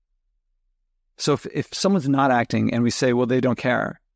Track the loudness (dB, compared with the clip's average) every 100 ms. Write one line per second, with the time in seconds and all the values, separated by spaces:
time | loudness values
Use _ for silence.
0 | _ _ _ _ _ _ _ _ _ _
1 | _ -6 -2 -2 -2 -8 -8 -2 0 2
2 | 2 2 2 2 0 0 0 0 0 0
3 | 0 2 2 2 0 0 -2 -2 -4 -8
4 | _